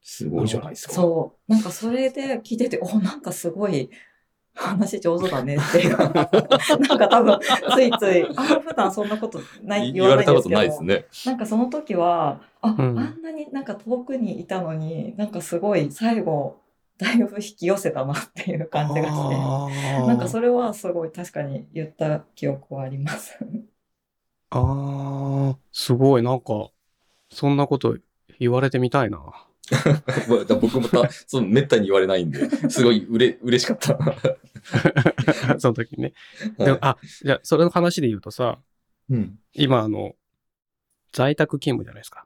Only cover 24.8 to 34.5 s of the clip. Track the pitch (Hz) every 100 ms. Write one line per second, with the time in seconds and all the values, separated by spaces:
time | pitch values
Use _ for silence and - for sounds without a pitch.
24.8 | 139 139 139 139 139 139 139 135 _ -
25.8 | - 123 135 135 113 127 - 107 110 _
26.8 | _ _ _ _ _ - 143 143 143 139
27.8 | 117 113 _ _ _ _ 120 123 135 131
28.8 | 123 139 117 92 73 - _ _ - 131
29.8 | - 151 - 127 110 120 - 110 113 131
30.8 | 120 127 - - - 135 101 113 143 120
31.8 | 98 98 95 92 85 69 247 247 143 120
32.8 | 120 113 92 113 123 - 120 123 - 226
33.8 | - - - - 131 - _